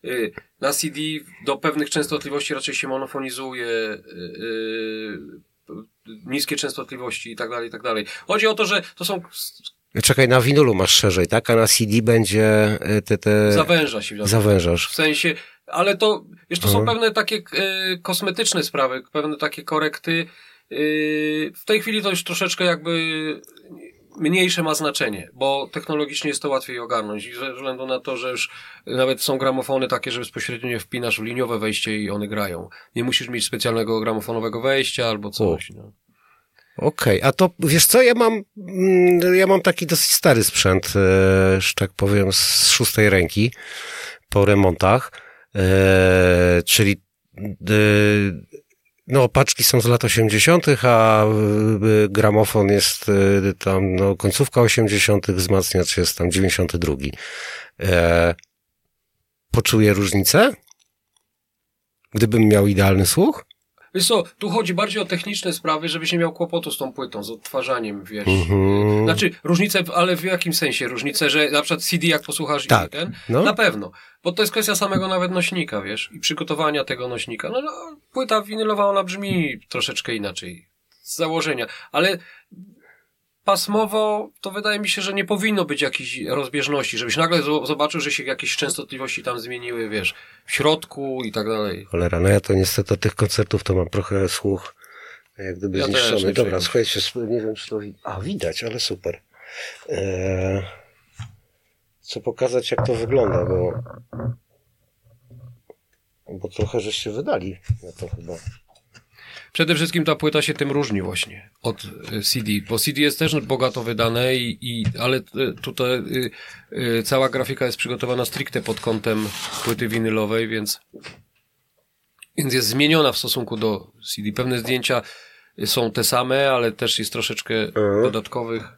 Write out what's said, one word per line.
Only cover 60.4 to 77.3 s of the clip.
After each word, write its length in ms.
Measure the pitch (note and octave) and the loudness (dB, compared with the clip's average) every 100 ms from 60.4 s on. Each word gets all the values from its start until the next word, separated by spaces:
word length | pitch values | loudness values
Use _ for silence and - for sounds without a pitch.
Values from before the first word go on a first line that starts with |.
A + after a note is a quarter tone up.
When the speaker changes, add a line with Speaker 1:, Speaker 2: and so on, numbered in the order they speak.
| B3+ - _ _ _ _ _ _ _ _ _ _ _ _ _ _ _ | 4 2 _ _ _ _ _ _ _ _ _ _ _ _ _ _ _
Speaker 2:
Gdybym 280 | G#2+ A2 A2+ G#2+ | 0 2 6 6
miał 180 | G#2 G2+ | 6 6
idealny 400 | G2 G2 F#2+ G2 | 4 4 6 4
słuch? 380 | - A#3 D4 - _ _ _ _ | 4 4 2 -10 _ _ _ _
Speaker 1:
Wiesz 120 | F#3+ F3+ | -2 2
co, 160 | A3 E3+ _ | 2 0 _
tu 120 | G3+ | -4
chodzi 240 | G#3+ F3+ | -2 -2
bardziej 280 | F3+ G#3 G3+ | -2 -2 -4
o 20 | |
techniczne 480 | G3 F3 G3+ G#3 F#3 | -4 -6 -4 -6 -6
sprawy, 360 | D#3 E3 D3+ E3 | -4 -2 -2 -2
żebyś 240 | D#3+ D#3+ | -4 -2
nie 60 | F3 | 0
miał 140 | E3 | 0
kłopotu 380 | D#3+ E3+ E3+ D#3 | -2 -4 -4 -6
z 80 | - | -8
tą 140 | C3 | -8
płytą, 300 | - B2+ G#2+ | -8 -10 -8
z 60 | G2+ | -10
odtwarzaniem, 720 | A2+ - C3+ B2+ B2 A2 G2+ | -12 -8 -6 -2 -4 -4 -8
wiesz. 240 | F#2 G#2 G2 | -10 -6 0
Speaker 2:
Mhm. 760 | F#2+ E2+ G2+ F#2+ G2+ G#2 G#2 | 0 2 2 4 4 4 4
Speaker 1:
Znaczy, 260 | A2 G#2+ F#3 - | 2 2 0 -2
różnice, 380 | D3 F3 G#3 G3 | 0 2 2 0
w, 60 | E3 | -2
ale 260 | F3 F#3 - | 0 0 0
w 80 | |
jakim 280 | F#3 F3+ F3 | -2 -2 -2
sensie? 340 | D3 D3 C3 B2 | 0 0 -2 -4
Różnice, 420 | B2 C#3+ C#3 D3 | -4 -4 0 2
że 200 | D3+ D3 | 2 2
na 120 | D3 | 2
przykład 220 | D3 E3 | 0 -4
C 140 | - F3 | -2 0
D 80 | E3+ | 0
jak 160 | D#3 | 0
posłuchasz 440 | - - C#3+ C#3+ - | -2 -6 -2 -4 2
Speaker 2:
Tak, 200 | A2 E2+ | 2 2
Speaker 1:
i 40 | |
ten? 220 | C#3+ F3+ - - | -6 -8 -10 -2
Speaker 2:
no. 140 | A#2+ | 2
Speaker 1:
Na 120 | G#3 | 2
pewno. 380 | A3 G#3 G#2+ F#2 - - _ | 2 0 0 -10 -14 -20 _
Bo 100 | F3 | -6
to 100 | F3 | -2
jest 100 | G#3 | -2
kwestia 240 | A3 G#3+ F#3 | 0 -2 -2
samego 320 | G3+ F#3+ F#3+ | 0 -2 0
nawet 240 | F#3 F3+ | -2 0
nośnika, 500 | F#3 E3+ F3+ D3+ G#2 | -2 -2 -2 -4 -6
wiesz, 280 | F#2+ A2 - | -6 -8 -10
i 80 | - | -6
przygotowania 640 | - D3+ D#3+ D3+ D#3 D3+ | -6 -4 -4 -2 -2 -2
tego 240 | C3 B2+ B2+ | -4 -6 -6
nośnika. 400 | A#2+ - | -8 -8